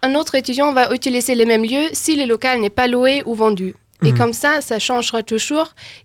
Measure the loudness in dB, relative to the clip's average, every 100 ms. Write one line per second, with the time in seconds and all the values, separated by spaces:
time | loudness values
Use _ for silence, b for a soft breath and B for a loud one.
0 | -2 0 0 -2 -2 0 2 2 2 0
1 | -2 -2 0 2 4 2 2 0 -2 -4
2 | -2 0 0 0 0 0 -2 0 0 2
3 | 2 2 -2 0 2 2 -4 -10 _ _
4 | 2 4 2 0 0 0 -2 -4 -2 -2
5 | -2 -4 -4 -4 -2 -2 -2 _ B B